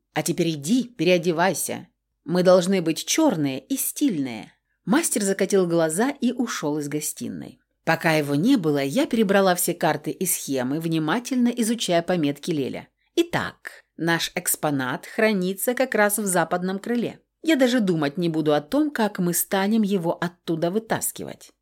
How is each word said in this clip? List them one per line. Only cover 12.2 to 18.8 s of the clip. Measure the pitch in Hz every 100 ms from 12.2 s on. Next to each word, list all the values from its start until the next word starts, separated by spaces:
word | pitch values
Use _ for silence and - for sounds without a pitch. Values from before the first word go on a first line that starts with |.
| 143 143 -
Леля. | 156 120 87 - _ _
«Итак, | - 339 143 90 - - - _ -
наш | 160 165 -
экспонат | - - - 156 143 127 160 -
хранится | - 220 202 180 190 -
как | 247 262
раз | 220 208 208
в | 202
западном | 175 165 180 185 190
крыле. | 208 240 175 - _ _
Я | 320
даже | 311 254 254
думать | 196 160 143 143
не | 170
буду | 156 151
о | 147
том, | 147 269